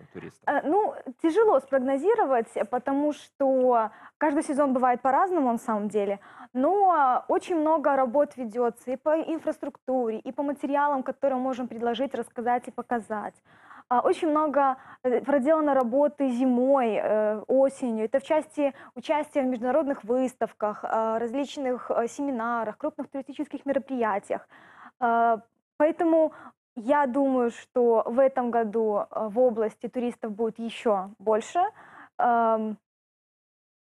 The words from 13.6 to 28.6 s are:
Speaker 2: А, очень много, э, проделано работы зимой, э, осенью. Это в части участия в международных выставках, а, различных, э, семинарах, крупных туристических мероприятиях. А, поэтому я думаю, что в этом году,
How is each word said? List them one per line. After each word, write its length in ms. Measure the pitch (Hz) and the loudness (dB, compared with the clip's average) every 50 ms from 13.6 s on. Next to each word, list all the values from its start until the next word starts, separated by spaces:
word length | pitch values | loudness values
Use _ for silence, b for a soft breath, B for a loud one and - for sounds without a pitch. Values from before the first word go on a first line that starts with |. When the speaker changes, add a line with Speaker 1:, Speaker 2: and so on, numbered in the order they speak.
| B B B B B _ | B B B B B _
Speaker 2:
А, 120 | 247 240 | 0 2
очень 280 | - - 359 - 359 311 | 2 2 0 2 0 0
много, 460 | 294 302 311 302 262 294 277 269 262 B B B B B - | 2 2 0 2 2 2 2 2 0 B B B B B -2
э, 180 | 202 202 - | 0 0 0
проделано 520 | 208 262 285 285 240 302 320 311 302 294 269 | 2 2 0 2 4 4 2 4 4 2 2
работы 560 | 269 254 226 240 285 294 294 294 - 277 262 | 2 2 2 2 2 2 2 2 -2 -2 -2
зимой, 680 | 240 233 262 262 247 240 254 269 277 269 247 226 202 - | 0 2 2 2 2 4 4 4 4 4 4 2 0 0
э, 380 | - - 208 214 214 208 214 214 - | 0 2 2 2 2 0 -2 -4 -2
осенью. 580 | - 254 269 269 277 269 - 269 240 220 220 220 | 2 4 4 4 2 0 -4 -4 -4 -2 -2 -2
Это 140 | 220 - 269 | -2 -2 -2
в 40 | 269 | 0
части 500 | - 320 311 302 - - 294 285 269 B B B B B | 0 0 0 0 -2 -4 -2 -2 -2 B B B B B
участия 460 | 247 - - 311 294 302 - - 294 | -12 -4 -2 -2 -2 -2 -2 -2 -2
в 40 | 262 | 0
международных 580 | 254 254 220 233 247 247 311 302 269 285 - - | 0 -2 -2 -2 0 0 2 0 0 -4 -6 -4
выставках, 760 | 196 240 254 262 233 - _ 226 - - _ 214 208 208 - - | -2 0 0 0 -2 -2 _ -6 -6 -4 _ -4 -4 -4 -6 -6
а, 360 | - - 226 220 220 220 226 | -4 -2 -2 0 -2 -2 -2
различных, 680 | 240 233 226 277 285 - - 294 269 254 254 226 - - | -4 -4 -4 -6 -6 -6 -6 -6 -4 -4 -4 -6 -6 -2
э, 180 | - - 233 233 | -2 -2 -2 -2
семинарах, 680 | - - 285 277 262 226 226 240 240 233 220 214 208 | -6 -6 -6 -4 -4 -4 -4 -4 -4 -4 -4 -6 -8
крупных 300 | - - 302 294 - 262 - | -6 -8 -8 -6 -8 -12 -10
туристических 560 | - 269 262 - 262 - 302 - - 269 - | -10 -12 -12 -10 -10 -10 -10 -10 -10 -8 -6
мероприятиях. 840 | 277 269 269 269 - 269 247 226 214 196 208 - - - - - B B B B B B B B B B _ | -4 -2 -2 -4 -4 -4 -2 -2 -2 -2 -4 -4 -6 -8 -8 -8 B B B B B B B B B B _
А, 400 | 254 233 233 233 233 233 226 220 - _ _ _ _ _ _ | 0 0 2 4 4 2 2 0 -4 _ _ _ _ _ _
поэтому 560 | - 302 320 320 - 359 320 330 320 311 311 B B B B B _ _ _ _ | 2 2 2 2 2 2 4 4 4 4 2 B B B B B _ _ _ _
я 320 | 247 208 247 294 294 285 | -8 -2 0 2 2 2
думаю, 440 | 254 226 285 277 269 254 254 240 233 | 2 2 0 2 2 2 2 0 -2
что 520 | - - - _ _ 254 240 233 226 220 - | -4 -8 -18 _ _ 2 4 4 4 4 2
в 140 | - 233 254 | 2 2 2
этом 320 | 269 269 269 262 247 240 | 2 4 2 0 -2 0
году, 540 | 233 233 | 0 0